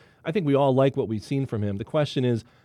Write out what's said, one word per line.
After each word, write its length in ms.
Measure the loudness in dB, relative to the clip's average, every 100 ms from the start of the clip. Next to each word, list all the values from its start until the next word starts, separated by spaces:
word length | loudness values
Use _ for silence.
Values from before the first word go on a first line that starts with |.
| _ _
I 60 | -6
think 160 | -2 2
we 80 |
all 180 | 2 4
like 240 | 4 2 0
what 120 | -4
we've 160 | -4
seen 220 | -4 -4 -2
from 180 | -4
him. 140 | -4 -4
The 60 |
question 400 | -4 -2 -2 0
is, 200 | 0 0 -4 _